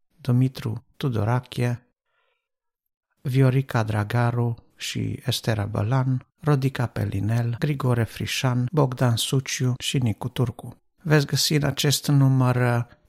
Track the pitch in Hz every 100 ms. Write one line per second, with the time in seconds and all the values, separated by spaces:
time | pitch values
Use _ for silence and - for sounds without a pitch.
0 | _ _ - 123 131 - - 113 - -
1 | 143 110 104 127 - - 123 120 _ _
2 | _ _ _ _ _ _ _ _ _ _
3 | _ _ 139 127 135 131 135 120 110 107
4 | 101 120 120 120 120 113 - - - -
5 | 110 110 - - - 110 104 107 107 131
6 | 131 127 - _ 151 143 131 - 120 -
7 | 101 101 101 117 120 117 147 139 127 117
8 | 110 - - - 131 123 123 147 139 127
9 | 123 117 - 135 131 - 127 123 - 147
10 | 120 101 131 - 117 - 120 - _ _
11 | 156 151 139 139 - 151 143 135 147 135
12 | - 143 135 131 127 123 123 120 123 -